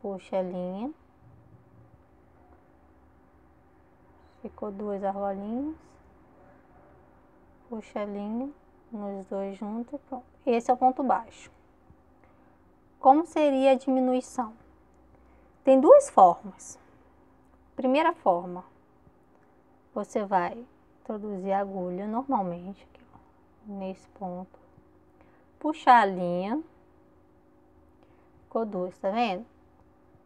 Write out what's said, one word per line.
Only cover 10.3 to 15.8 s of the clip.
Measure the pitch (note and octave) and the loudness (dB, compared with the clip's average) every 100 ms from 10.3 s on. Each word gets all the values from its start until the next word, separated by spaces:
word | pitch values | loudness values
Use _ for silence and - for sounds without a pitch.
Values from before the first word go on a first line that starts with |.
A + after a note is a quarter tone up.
| _ - | _ 0
Esse | A#3 - | 0 2
é | |
o | B3+ | 2
ponto | B3+ C4 | 2 2
baixo. | B3+ G3+ - - - _ _ _ _ - _ _ - _ - _ _ _ _ _ | 0 -2 -2 -20 -20 _ _ _ _ -20 _ _ -20 _ -20 _ _ _ _ _
Como | C4 C#4+ E4+ | 4 4 2
seria | D#4+ D4+ C4+ C4+ | 0 0 4 4
a | C4 | 4
diminuição? | - C4 B3+ B3+ - - A3 A3+ - - _ _ - - - - - _ | 2 0 0 -2 -4 -8 -10 -12 -20 -20 _ _ -20 -20 -20 -20 -20 _
Tem | - | 4
duas | C4+ | 6